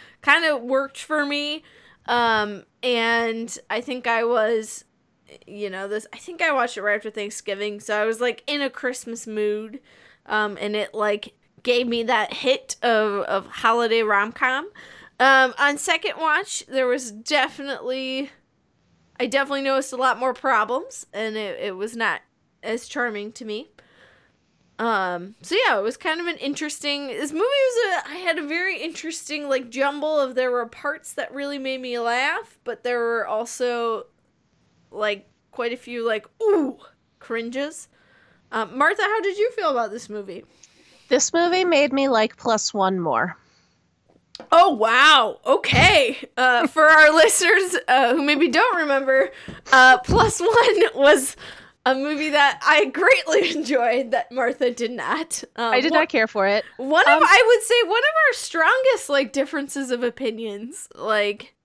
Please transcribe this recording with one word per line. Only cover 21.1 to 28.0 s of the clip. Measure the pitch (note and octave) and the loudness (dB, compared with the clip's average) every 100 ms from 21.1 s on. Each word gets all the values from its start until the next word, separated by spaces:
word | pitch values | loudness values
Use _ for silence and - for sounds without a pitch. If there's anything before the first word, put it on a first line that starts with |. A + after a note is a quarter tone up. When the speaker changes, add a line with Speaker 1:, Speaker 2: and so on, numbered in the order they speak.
Speaker 1:
and | G3 A3 G#3+ | -8 -6 -6
it, | G3+ - | -8 -8
it | G3+ F#3 | -8 -6
was | G#3+ A#3 | -8 -4
not | G#3+ D#3 _ _ _ _ | -4 -4 _ _ _ _
as | A3 A#3 - | -8 -8 -8
charming | D4 A#3+ G#3 G#3 | -6 -6 -6 -12
to | - | -12
me. | A3 G#3+ D4+ _ _ _ _ _ _ _ _ _ _ - | -10 -10 -12 _ _ _ _ _ _ _ _ _ _ -6
Um, | A3+ G#3 F#3 F3 F#3 A3+ | -2 -2 -2 -4 -10 -16
so | - F#4+ B4+ | -4 0 2
yeah, | A3 | 2
it | |
was | G#3 C4 | -2 -4
kind | E4 D#4+ | -4 -4
of | E4+ | -6
an | D#4+ | -6
interesting, | C#4 C#4+ D4+ - D4 C#4+ C#4 | -6 -6 -8 -6 -6 -6 -6
this | D3+ C#4+ | -8 -6
movie | D#4 | -2
was | A#4+ C#5+ C5 A#4 G#4+ F4 | 0 2 0 0 -2 -2